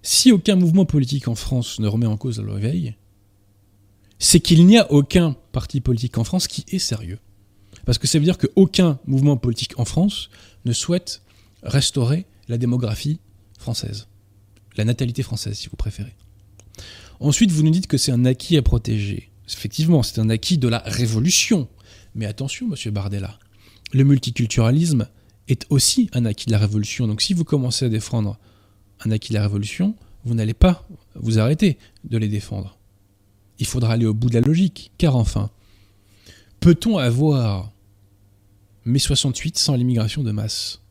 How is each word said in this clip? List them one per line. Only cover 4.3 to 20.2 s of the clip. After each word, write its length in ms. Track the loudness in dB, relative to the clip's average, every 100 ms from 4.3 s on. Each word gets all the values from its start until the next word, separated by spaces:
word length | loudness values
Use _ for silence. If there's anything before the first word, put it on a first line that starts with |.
| 4
qu'il 260 | 6 6 8
n'y 100 | 8
a 160 | 6
aucun 440 | 2 2 2 0 -4 _
parti 300 | -8 -6 -4
politique 360 | -2 -2 -2 -4
en 60 |
France 240 | -2 -2 -4
qui 180 | -8 -6
est 100 | -6
sérieux. 400 | -4 -6 -8 -14 _ _ _ _ _ -12 -2
Parce 140 | -2
que 80 | 0
ça 100 | 0
veut 80 | 0
dire 140 | 0
qu'aucun 600 | 0 4 4 4 2 0 -2
mouvement 320 | 2 2 2
politique 400 | -2 -4 -8 -6
en 60 | -2
France 460 | 0 0 -2 -14 -20 -20 _ -4
ne 80 |
souhaite 480 | -4 -2 -4 -4 -16 _ _ _ _
restaurer 640 | -2 0 0 0 0 -2 -4 _ -8
la 100 | -4
démographie 600 | -2 -2 -2 -4 -4 -6 _ _ _ -14
française. 480 | -8 -8 -8 -12 -14 _ _ _ _ _ _ -4
La 60 |
natalité 380 | -2 -2 -4 -4
française, 380 | -6 -6 -8 -10
si 80 | -12
vous 80 | -8
préférez. 380 | -8 -8 -14 -16 -20 _ _ -20 -20 -20 -20 -20 -20 -4
Ensuite, 320 | 0 4 2
vous 100 | 4
nous 80 | 2
dites 160 | 2 0
que 120 | -2
c'est 140 | 0
un 140 | 2 2
acquis 320 | 0 0 2
à 60 |
protéger. 680 | 2 0 0 -4 -4 -8 -12 _ -16
Effectivement, 540 | -12 -8 -2 2 4
c'est 180 | 2
un 100 | -2